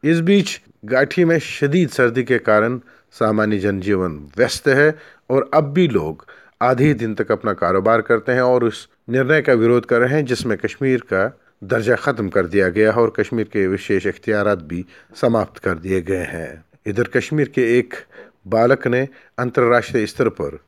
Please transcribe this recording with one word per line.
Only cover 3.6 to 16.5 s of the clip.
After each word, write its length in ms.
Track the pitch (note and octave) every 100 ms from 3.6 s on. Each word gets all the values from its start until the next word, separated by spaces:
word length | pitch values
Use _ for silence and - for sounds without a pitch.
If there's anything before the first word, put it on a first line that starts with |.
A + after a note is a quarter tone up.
जनजीवन 680 | G2 G2 F#2 G2 F#2 D2+ D2 F#2+
व्यस्त 300 | B2 - -
है 320 | C3+ D3+ D#3 - _ _
और 220 | C3+ -
अब 100 | D3+
भी 240 | D3 D3 F3
लोग 400 | G#2+ D#2 D#2 - - - _
आधे 320 | A#2+ B2+ D3
दिन 220 | C3+ A#2 G#2
तक 160 | A2
अपना 220 | G#2 A2
कारोबार 480 | G2 F2 F#2+ G2 A2+
करते 300 | - A#2 -
हैं 100 | B2+
और 220 | B2+ B2+
उस 260 | A#2 G#2+ - _ -
निर्णय 320 | A#2+ B2+ D#3
का 120 | D3
विरोध 320 | B2 A2+ A#2+ A2+
कर 140 | A#2+
रहे 140 | B2+
हैं 120 | D3+ C3+
जिसमें 320 | B2 B2+ G2+
कश्मीर 420 | - - C3+ B2+
का 400 | - F#2+ G#2 - _ _
दर्जा 320 | G2 A#2 A2 B2
ख़त्म 340 | - A#2+ G2+
कर 160 | G2+ F2+
दिया 240 | F#2+ F#2+
गया 220 | F2+ G#2+
है 60 | A2
और 120 | A2+
कश्मीर 360 | - G#2+ A#2 G#2+
के 220 | G#2+ F#2+
विशेष 380 | G2 - G2 G2
इख्तियारात 520 | F2+ - G#2 G2+ G2+
भी 280 | D2+ E2+ F#2 - _ -
समाप्त 420 | C3 A#2 G2 -
कर 180 | - F2
दिए 260 | F2+ F#2+
गए 220 | E2+ F#2+
हैं। 420 | E2+ F2+ D#2+